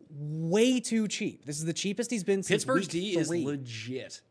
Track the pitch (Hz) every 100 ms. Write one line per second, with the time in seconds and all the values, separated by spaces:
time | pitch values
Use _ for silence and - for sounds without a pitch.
0 | - 147 147 156 165 196 247 254 - 226
1 | 214 - 196 - - 147 160 160 190 202
2 | 233 233 175 196 170 208 233 262 185 165
3 | 202 170 151 170 143 143 123 110 110 127
4 | 101 - _